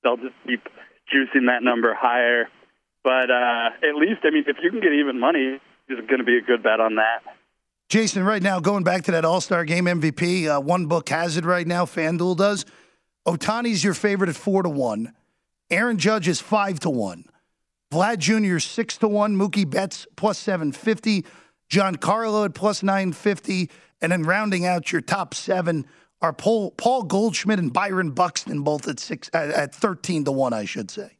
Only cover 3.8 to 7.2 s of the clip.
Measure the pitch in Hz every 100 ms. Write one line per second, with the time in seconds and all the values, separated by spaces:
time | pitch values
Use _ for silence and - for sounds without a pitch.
3.8 | 156 147 170 226 160 156 143 139 170 220
4.8 | 190 147 143 127 127 165 131 135 _ _
5.8 | _ 127 113 131 120 120 110 120 110 110
6.8 | 113 110 110 117